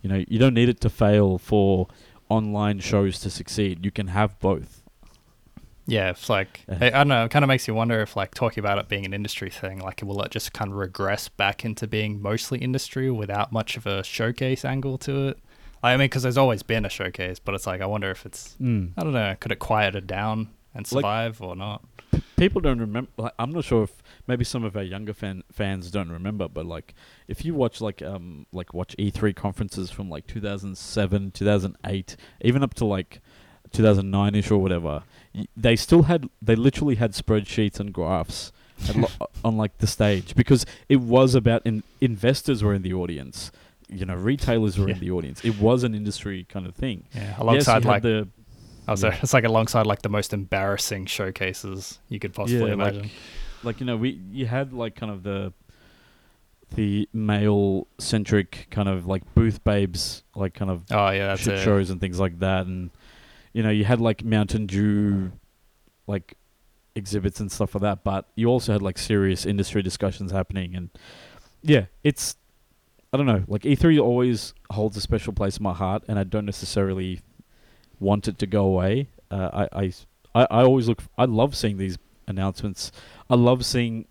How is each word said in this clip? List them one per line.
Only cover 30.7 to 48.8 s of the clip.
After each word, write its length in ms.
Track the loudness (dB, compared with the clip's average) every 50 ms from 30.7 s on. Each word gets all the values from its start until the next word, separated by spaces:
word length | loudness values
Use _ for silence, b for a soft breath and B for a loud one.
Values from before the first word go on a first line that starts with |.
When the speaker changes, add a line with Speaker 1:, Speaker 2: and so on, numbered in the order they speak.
| -12
Speaker 1:
seven, 540 | -12 -12 -6 -2 0 0 2 2 0 0 -2
two 120 | -6 0 2
thousand 320 | 4 4 4 2 -2 -6 -8 -8
eight, 300 | -4 -4 -4 -6 -8 -16 B B B B B
even 200 | 2 2 4 4 2
up 120 | 0 0
to, 100 | -2 0
like, 340 | 0 0 0 -2 _ -12 -20 b b b b b b b b b b
two 100 | 2 6 6
thousand 280 | 8 8 6 4 2
nine-ish 400 | 2 4 4 4 4 2 2 4
or 60 | 4
whatever, 440 | 4 4 2 0 0 -2 -2 -4 -4 -8 b b b b b b
y-, 120 | -10 -10 -10 _
they 220 | 0 4 4 4
still 260 | 4 4 6 8 8 8
had, 260 | 6 4 0 -2 -6 _ _
they 160 | 2 2 2
literally 380 | 6 6 2 2 4 0 0 2
had 180 | 2 0 -2 -2
spreadsheets 680 | -4 -2 0 0 0 0 -2 -2 0 0 0 0 -4
and 140 | -8 -8 -4
graphs 580 | -4 -2 0 0 -2 -2 -4 -8 -12 -12 -14 b b b b b b -4 -2
at 80 | 2
lo-, 100 | 2 2 0 0 -6 -10
Speaker 2:
<laughs> 180 | -10 _ -2 -2
Speaker 1:
on, 100 | 0 0
like, 220 | 0 -2 -2 _
the 100 | -2 -2
stage, 480 | -2 2 2 2 2 2 2 -2 -2 2
because 300 | 2 6 6 6 4 4 B B B B B
it 80 | 4
was 380 | 4 4 6 6 6 6 8 6
about 260 | 4 4 4 2 2 2
in-, 160 | 0 -2 -2 -4 _ _ _
investors 600 | 0 0 0 2 2 2 2 2 0 -2 0 2 2
were 100 | 2 2
in 80 | 2
the 120 | 0 -2 -2
audience, 560 | -2 -4 -4 -6 -8 -10 -12 -14 -14 -14 -16 b b b b b b b
you 180 | _ -10 -8 -6
know, 100 | -6 -4
retailers 600 | -2 0 0 0 0 0 2 2 2 2 2 2
were 120 | 0 0 0
Speaker 2:
Yeah. 60 | 0
Speaker 1:
in 40 | -2
the 120 | -4 -4
audience. 280 | -4 -4 -4 -6 -10 -4 -2
It 120 | -2 0
was 280 | 2 4 4 4 4 2
an 100 | 0 -2
industry 500 | -2 -4 -6 -6 -6 -8 -8 -8 -8 -10 _
kind 160 | -12 -10 -10
of 80 | -10 -8
thing. 300 | -6 -6 -6 -6 -8 -12 -14 -12
Speaker 2:
Yeah, 80 | -10
Speaker 1:
Yes, 160 | -10 -10 -6 -2
Speaker 2:
alongside, 440 | 2 4 4 4 6 4 4 4 4
Speaker 1:
you 40 | 4
had 20 | 2
Speaker 2:
like, 100 | 2 2
Speaker 1:
the 240 | 0 0 0 -2 -6 -12 _ -20 -20 -20 -20 -20 -20 -20 -12